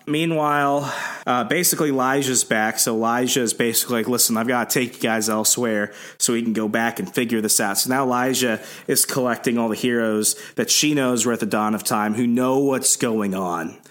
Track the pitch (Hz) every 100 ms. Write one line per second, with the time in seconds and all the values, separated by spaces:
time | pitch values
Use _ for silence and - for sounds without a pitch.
0 | - 147 165 160 151 147 143 143 143 -
1 | - - - 123 110 156 170 - 151 135
2 | 127 139 131 127 - 110 110 - - 113
3 | 113 120 127 139 117 - 117 110 - 120
4 | 113 120 - 113 117 123 113 - 123 -
5 | 123 113 107 110 107 - 120 107 104 -
6 | - - - 117 117 110 110 113 117 -
7 | 95 - 120 117 107 - 107 98 127 127
8 | 131 123 127 123 123 107 - - - 135
9 | - - 123 113 - 120 117 107 127 120
10 | 113 107 107 - - - 113 - 151 151
11 | 131 123 117 113 110 110 107 107 - 113
12 | 104 107 120 120 127 131 139 127 127 -
13 | 123 110 101 95 92 85 82 - -